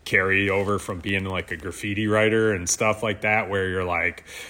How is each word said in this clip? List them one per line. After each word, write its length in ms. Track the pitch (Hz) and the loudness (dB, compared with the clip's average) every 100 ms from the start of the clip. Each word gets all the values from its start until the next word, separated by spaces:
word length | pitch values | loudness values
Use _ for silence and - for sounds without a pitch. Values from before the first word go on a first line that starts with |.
| - | 0
carry 440 | 101 95 98 101 | 2 4 4 2
over 300 | 95 98 98 | 2 2 -2
from 200 | - 92 | -2 -6
being, 260 | 98 98 95 | -2 -2 -2
like, 260 | 92 - | -4 -6
a 60 | 85 | -8
graffiti 500 | 90 - 104 101 104 | -10 -8 -6 -2 2
writer 460 | 107 107 110 110 | 4 4 4 2
and 160 | 95 90 | 0 -2
stuff 340 | - 110 107 | 0 0 0
like 180 | 110 101 | -2 -2
that, 280 | 107 107 92 | 0 0 0
where 180 | 98 92 | -2 0
you're 160 | 92 | -2
like, 400 | 90 85 87 - - - - | 0 0 -2 -4 -14 -18 -16